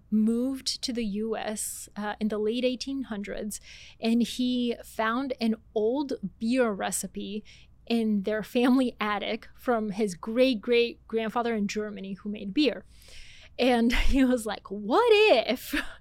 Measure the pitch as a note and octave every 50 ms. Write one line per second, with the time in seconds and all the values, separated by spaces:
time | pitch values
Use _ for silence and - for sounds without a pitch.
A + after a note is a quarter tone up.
0 | - - G#3 G#3+ G#3+ A3 A#3 A#3+ B3 C4+ C4+ C4 - - - - - - A#3 A#3+
1 | A#3 G#3 F#3+ G#3 A3 A3+ A3 G#3+ - - G#3+ G#3 - - - - - - - G3+
2 | G#3 G#3 - - A3+ G#3+ G#3+ G#3 G#3+ A3 A#3 B3 B3+ B3+ B3+ A3 - C4+ C#4 C#4
3 | A#3+ - A3+ G3 G3+ F#3+ - - G#3 G#3+ - - - - - - - - - -
4 | - A3+ A3+ A#3+ A3+ - - - B3+ B3 B3 B3 A#3+ A#3+ A3+ - - - - -
5 | A3 A3 A#3 B3+ C#4 C4+ - - A3+ A3+ A3 - - - - G#3+ G#3 A3 B3 D4
6 | D4 C4 B3+ - - F3+ - - A3 A3+ B3 C4 A#3+ A3+ G3+ F#3+ G#3 G3+ F3+ -
7 | - F#3 - G3+ G#3 G3 G3+ G#3+ - - - - - - - - - - A#3 A#3
8 | A3+ A3 G#3+ G3+ F#3+ G#3+ G#3+ A3 F#3+ - - A#3+ A#3+ C4+ B3 C4+ B3+ A#3+ - -
9 | G#3 G#3+ G#3 G3 - - A3 A3+ - - - - - C4 A#3+ A3 A3 G#3+ F3+ G3+
10 | A3+ G3+ F3 - - A3 A3 B3+ B3+ C4 B3+ G3+ - A#3+ A#3+ A#3 A#3 A#3 - -
11 | _ - A3 A3+ A3 A3 - B3 A#3 A#3 A3+ G#3+ G3+ G3+ - G#3+ G#3 G#3+ G#3 G3
12 | F#3+ F#3+ G3 - - G#3 G#3 G3+ - G3+ F#3+ D4 D4+ B3+ - - - - - -
13 | - - - - - - - - - - - - A#3+ B3+ B3 A#3 A#3 A#3+ A#3 -
14 | - - B3+ C#4 C4 B3 B3+ A#3 A3 A3 G3 - - - G3 G#3 G#3 G3 C4+ G4
15 | A#4+ A#4+ G#4+ G4+ G#4+ G#4+ D4+ A3+ - - B3 - - - - - - - - -